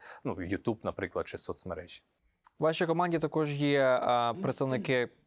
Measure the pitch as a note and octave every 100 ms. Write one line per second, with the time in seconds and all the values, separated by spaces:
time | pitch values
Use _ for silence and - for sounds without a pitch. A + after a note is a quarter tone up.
0 | - - C3+ A2+ F2 F#2+ - G#2 G2 -
1 | F#2 F2+ D#2+ - - F2 F#2 E2 F2 -
2 | _ _ _ _ _ - D#3 D#3+ E3+ E3
3 | F3 E3 D3 D#3 D3+ C#3+ D3 C#3+ C3 B2+
4 | A2+ B2 A#2+ C#3 F#3+ B2+ C3+ B2+ G2+ B2+
5 | A#2+ _